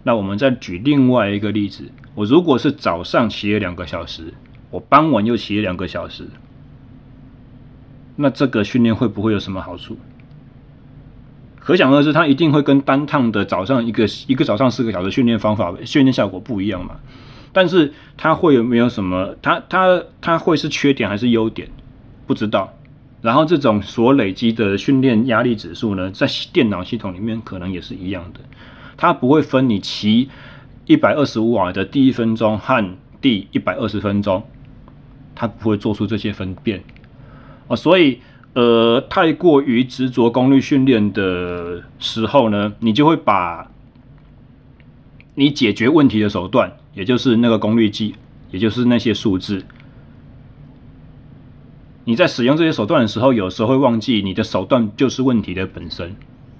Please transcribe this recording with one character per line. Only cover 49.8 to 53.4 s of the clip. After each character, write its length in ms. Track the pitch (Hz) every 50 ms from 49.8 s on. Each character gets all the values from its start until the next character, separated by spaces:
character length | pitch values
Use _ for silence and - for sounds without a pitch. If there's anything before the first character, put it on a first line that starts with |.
| - - - - - - - - - - - - - - - - - - - - - - - - - - - - - - - - - - - - - - - - - - - - -
你 80 | 120 113
在 120 | 139 175
使 180 | 151 - - 117
用 100 | 123 147
这 80 | 160 170
些 80 | 160
手 140 | 151 - 107
段 160 | 104 165 147
的 60 | 117
时 120 | 104 - 110
候， 140 | 123 - 127
有 160 | 110